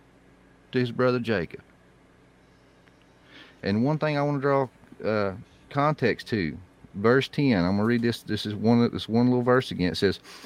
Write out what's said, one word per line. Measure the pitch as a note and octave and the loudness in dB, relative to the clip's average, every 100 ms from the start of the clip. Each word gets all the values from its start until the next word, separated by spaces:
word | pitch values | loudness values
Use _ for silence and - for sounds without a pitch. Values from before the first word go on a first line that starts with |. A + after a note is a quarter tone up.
| _ _ _ _ _ _ _ | _ _ _ _ _ _ _
to | B2+ | -2
his | B2 | -2
brother | A2+ B2+ B2 | 0 0 0
Jacob. | A2+ G#2 D#2+ - - _ _ _ _ _ _ _ _ _ _ _ _ _ _ _ _ - - - | 0 -2 -2 -10 -20 _ _ _ _ _ _ _ _ _ _ _ _ _ _ _ _ -20 -20 -8
And | - G#2 B2+ | -2 0 0
one | D#3 | 0
thing | D#3 D3 | -2 0
I | |
want | C#3+ C#3+ | -2 -2
to | |
draw, | C3+ C#3 C3+ - - - G2 | 0 0 -2 -6 -20 -8 -2
uh, | G#2+ G2+ F#2+ - - - | -2 -2 -6 -14 -20 -8
context | C#3 D3 D3+ A#2+ F2 - | -2 0 0 0 -2 -4
to, | A2 E2 - - _ - F#2+ | -2 -2 -6 -14 _ -16 -2
verse | G#2+ C3 C3 | 2 4 2
ten. | - C#3+ G#2 | 0 2 4
I'm | F2 G2+ | 2 0
gonna | A2 | 0
read | A#2+ | 0
this. | A#2 A2+ | 0 -4
This | - G#2+ G#2+ | -6 -6 -6
is | |
one, | G#2 G#2+ A#2+ A#2 | -2 2 4 4
this | - - | -2 -2
one | A2 B2 | 0 2
little | B2 | 2
verse | B2 B2+ B2+ | 2 2 0
again. | D#2+ F2+ | -2 -2
It | - | 0
says, | G2 - - - | 0 -2 -8 -20